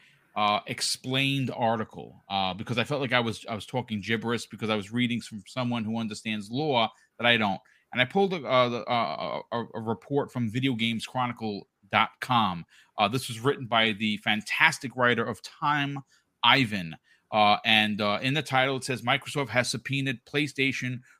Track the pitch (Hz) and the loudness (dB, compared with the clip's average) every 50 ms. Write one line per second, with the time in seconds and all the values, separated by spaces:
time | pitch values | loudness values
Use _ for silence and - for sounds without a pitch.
0 | _ _ _ _ _ _ _ 104 107 104 104 101 - - 120 - - - - - | _ _ _ _ _ _ _ 0 0 2 2 0 -2 -4 -6 -4 -4 -4 -4 -4
1 | - 127 131 131 135 135 139 139 131 113 - - 120 113 113 110 104 - - 82 | -4 -2 0 0 2 2 0 0 -2 -2 -2 0 0 2 2 0 -2 -6 -10 -12
2 | 60 58 - - _ - 98 98 95 92 90 92 110 - 120 117 110 - 147 135 | -14 -14 -16 -20 _ -4 -2 -2 0 -2 -2 -6 -6 -4 -2 -2 0 0 -2 -2
3 | 139 117 127 123 117 113 101 - - - 113 101 - - - 127 120 - 110 104 | -2 0 2 2 2 0 -4 -6 -8 -10 -10 -10 -8 -6 -6 -6 -4 -4 -6 -6
4 | 92 107 117 110 107 113 120 113 - - - 104 117 107 110 107 95 98 113 123 | -2 -2 -2 -2 0 -2 -2 -2 -4 -8 -10 -6 -2 -2 -2 -2 -2 -2 -2 0
5 | 123 117 120 113 - - 113 104 90 - - 131 123 120 120 117 110 107 113 113 | 0 0 0 -4 -6 -8 -12 -14 -14 -10 -6 -4 -2 -2 -2 -2 -4 -4 -4 -4
6 | 113 104 104 - - 113 110 107 101 104 120 135 156 156 135 117 110 110 - _ | -4 -6 -8 -8 -6 -6 -6 -6 -6 -6 -4 -2 0 2 2 2 2 2 0 _
7 | _ _ _ - 113 120 120 113 110 101 92 - - _ _ _ _ _ - 123 | _ _ _ 2 4 4 6 6 4 2 0 -4 -8 _ _ _ _ _ -2 0
8 | 127 123 - 196 202 190 190 170 123 - 131 127 123 123 120 117 - - 120 117 | 0 2 2 2 2 2 0 -2 -2 2 4 4 4 4 2 -2 -2 0 0 0
9 | 113 76 76 57 87 76 62 - - - 113 117 113 - - 113 110 113 110 - | 0 0 -2 -4 -4 -4 -6 -6 -6 -6 -6 -6 -6 -6 -8 -6 -4 -4 -4 -4
10 | - - 139 143 123 - - 127 120 107 104 127 135 135 123 110 117 117 113 107 | -4 -4 -2 -2 -2 -2 -4 -4 -4 -2 -2 0 0 0 0 0 0 -2 -2 -2
11 | - - - 127 123 120 117 - 220 110 202 - - - _ _ _ _ - 104 | -6 -6 -4 -4 -2 -2 -4 -4 -6 -6 -6 -6 -8 -12 _ _ _ _ 4 4
12 | 110 - - _ - - 127 117 107 95 87 85 82 - _ - _ _ _ - | 4 4 0 _ -4 0 2 2 2 2 0 -4 -8 -12 _ -20 _ _ _ 0
13 | 104 101 117 127 - - 117 110 117 139 143 - 135 107 117 113 110 110 104 98 | 0 2 2 -2 -4 -6 -8 -2 0 0 0 0 -2 0 2 4 4 2 2 0
14 | 113 110 107 101 - 113 107 107 - - - - 156 165 147 - - 120 - 127 | 0 0 0 0 0 0 0 0 -2 -4 0 2 4 4 2 0 -6 -8 -2 0
15 | 123 120 120 113 113 123 110 - - - - - 156 147 147 147 143 139 143 139 | 2 2 2 2 0 -2 -4 -8 -10 -16 -10 -4 -2 0 0 0 -2 -4 -6 -8
16 | 135 _ _ _ _ _ _ _ - 117 127 139 131 104 107 98 87 82 80 - | -12 _ _ _ _ _ _ _ 4 6 6 6 4 2 0 -4 -6 -8 -10 -14
17 | _ _ _ _ _ _ - 107 104 104 104 - - 117 110 107 107 107 107 98 | _ _ _ _ _ _ 2 6 6 6 6 4 4 4 4 4 4 2 0 0
18 | 107 104 101 107 107 131 135 156 135 - 139 131 131 135 135 131 - - 127 107 | 0 0 0 0 -2 -2 -2 -2 -2 0 2 2 2 2 0 -2 -4 -6 -6 -2
19 | 113 127 135 135 - - - 147 139 120 - 127 120 - - 120 - - 135 139 | 0 0 0 0 -2 -4 -6 -6 -6 -2 0 0 0 0 -2 -6 -6 -4 -4 -2
20 | 135 135 127 - _ - - 147 151 139 - - 135 135 135 - 131 127 127 123 | -2 -4 -4 -6 _ -6 -4 -4 -4 -4 -2 -2 -2 -2 -2 -4 -6 -8 -8 -10
21 | 123 _ _ | -12 _ _